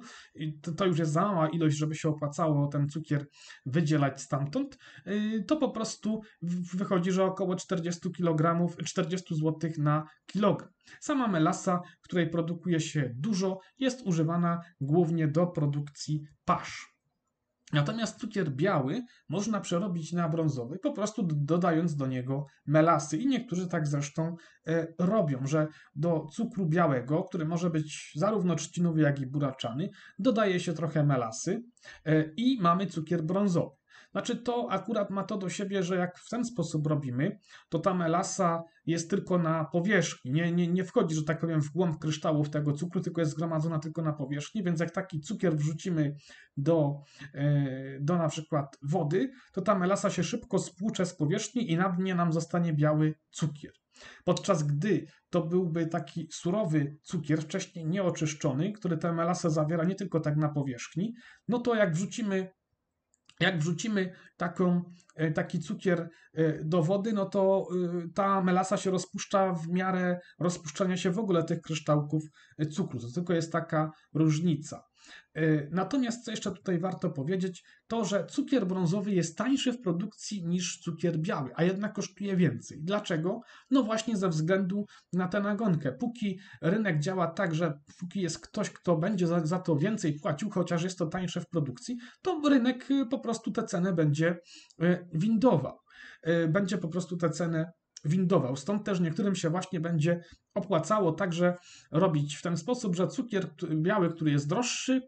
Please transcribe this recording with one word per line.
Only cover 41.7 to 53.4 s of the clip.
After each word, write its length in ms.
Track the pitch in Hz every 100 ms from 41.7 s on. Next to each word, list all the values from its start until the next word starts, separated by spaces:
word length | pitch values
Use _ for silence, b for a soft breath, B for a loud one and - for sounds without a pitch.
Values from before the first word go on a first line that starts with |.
głąb 280 | 170 185 151
kryształów 500 | 156 147 175 147 147
tego 240 | 151 147
cukru, 280 | 143 175 185
tylko 200 | 175 170
jest 100 | 160
zgromadzona 480 | 143 165 160 165 156
tylko 220 | 156 170
na 120 | 156
powierzchni, 500 | 147 131 143 143 220
więc 160 | 175 165
jak 120 | 165
taki 280 | - 180 151
cukier 380 | - 196 180 156
wrzucimy 580 | 151 160 190 160 143 147 B B B -
do, 440 | 139 165 143 143 B B 143
e, 320 | 139 147 143 139 131 135 135
do 180 | 143 175
na 120 | 156
przykład 480 | 160 156 151 143 -
wody, 500 | 143 180 147 185 262 B B
to 80 | -
ta 180 | 180 190
melasa 300 | 180 196 196
się 140 | 180
szybko 360 | - 226 - 185
spłucze 460 | - - 208 - 180
z 100 | -
powierzchni 560 | 147 202 - 240 165
i 60 | 165
na 120 | 190
dnie 260 | 180 190 175
nam 180 | 170
zostanie 400 | 160 156 175 170
biały 420 | 151 151 156 156 156 _
cukier. 420 | -